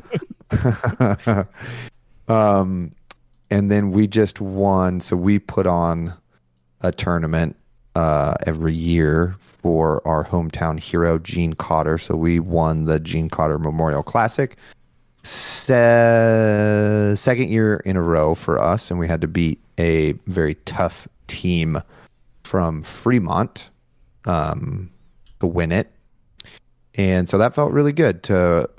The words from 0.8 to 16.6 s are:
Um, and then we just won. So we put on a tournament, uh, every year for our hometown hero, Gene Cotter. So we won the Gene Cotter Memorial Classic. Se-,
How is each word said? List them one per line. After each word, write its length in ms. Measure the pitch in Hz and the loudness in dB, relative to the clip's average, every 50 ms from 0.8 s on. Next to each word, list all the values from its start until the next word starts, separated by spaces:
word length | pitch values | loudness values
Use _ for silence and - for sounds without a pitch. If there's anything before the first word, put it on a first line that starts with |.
| - 120 - - 127 120 101 - - 120 110 101 92 - _ - - - - - - - _ _ _ _ _ - - - | -2 -4 -2 0 0 0 0 -2 0 -2 0 0 -2 -6 _ -18 -16 -14 -14 -14 -16 -18 _ _ _ _ _ -16 -4 0
Um, 640 | 113 110 107 104 101 98 95 92 95 90 87 80 - _ _ _ - _ _ _ _ _ _ - | 2 4 4 4 4 4 2 0 -2 -4 -6 -8 -12 _ _ _ -20 _ _ _ _ _ _ -2
and 200 | 104 101 101 101 | 0 0 2 2
then 200 | 104 104 101 98 | 2 2 2 2
we 160 | 92 104 107 | 2 2 2
just 340 | 101 98 110 107 98 - - | 2 4 2 2 2 0 -8
won. 600 | 104 95 95 95 98 101 95 95 92 92 90 90 | -8 -8 -4 0 0 2 2 2 2 0 -2 -2
So 160 | - - 92 | -4 -4 -2
we 220 | 90 87 101 104 101 | 0 2 2 2 0
put 260 | - - - - 95 | 0 -2 -4 -2 0
on 480 | 92 87 85 85 85 82 82 82 87 87 - _ _ _ _ _ _ _ _ _ _ _ _ | 2 2 2 0 0 -2 -2 -4 -8 -10 -14 _ _ _ _ _ _ _ _ _ _ _ _
a 100 | - 92 85 | -4 -4 -4
tournament, 640 | - - 92 87 85 80 78 80 82 82 78 - _ _ _ _ _ _ _ - | -2 -2 -2 0 0 0 0 0 0 0 -2 -4 _ _ _ _ _ _ _ -2
uh, 400 | 82 82 80 76 73 71 76 - - - | 0 0 2 2 2 0 0 -2 -2 -4
every 260 | 82 80 80 80 80 80 | -4 -4 -2 -2 -2 -2
year 640 | 80 80 85 85 82 80 76 78 80 87 90 92 - | -2 -2 0 2 2 2 2 2 2 0 -2 -4 -10
for 600 | _ _ _ _ - 87 82 80 80 80 73 - - | _ _ _ _ -2 0 2 2 2 2 0 -2 -2
our 180 | 80 82 78 73 | -2 -2 -2 -2
hometown 540 | - - 85 85 80 - - 85 82 78 80 | -2 -2 -2 -2 -4 -4 -4 -4 -4 -4 -6
hero, 380 | - - - 85 85 85 82 82 | -8 -4 -2 0 0 2 0 -2
Gene 340 | 80 - - 87 85 82 78 | -4 -6 -4 -2 -2 -2 -4
Cotter. 440 | - - - 80 80 78 78 80 78 | -6 -4 -2 -2 0 0 0 -2 -4
So 160 | - - 82 | -4 -4 -4
we 220 | 80 82 85 85 85 | -2 0 0 0 0
won 440 | 82 92 82 82 80 80 80 80 78 | 0 0 0 0 0 0 0 -2 0
the 140 | 80 78 78 | 0 0 -2
Gene 280 | 80 80 78 82 82 78 | -2 -4 -4 -4 -4 -4
Cotter 300 | - - 80 78 76 76 | -2 -2 -2 -2 -2 -2
Memorial 440 | 80 78 78 80 80 80 76 71 - | -4 -4 -2 -2 -2 0 -2 -2 -4
Classic. 520 | - - 117 110 117 - - 139 - - - - - - _ _ _ _ _ _ _ _ _ - - - - - - - - - - 127 120 120 117 117 | -2 -2 0 0 0 0 -4 -4 -6 -6 -14 -20 -20 -20 _ _ _ _ _ _ _ _ _ -10 -8 -6 -4 -4 -4 -4 -6 0 2 4 4 6 6 6
Se-, 1200 | 117 117 117 117 113 113 113 113 113 110 107 104 104 | 6 6 6 6 6 4 4 4 4 4 2 2 2